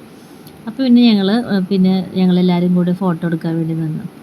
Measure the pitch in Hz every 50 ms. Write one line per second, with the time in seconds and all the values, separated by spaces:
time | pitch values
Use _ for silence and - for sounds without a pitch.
0 | - - - - - - - - - - - - - 226 220 - 269 254 240 240
1 | 240 233 214 202 190 190 214 240 240 131 202 190 185 - 202 190 185 185 190 190
2 | 180 - - 185 185 185 180 180 180 180 175 175 175 180 180 180 175 180 175 -
3 | 196 185 170 165 175 165 170 165 175 165 165 165 160 160 165 160 165 156 160 -
4 | - - - -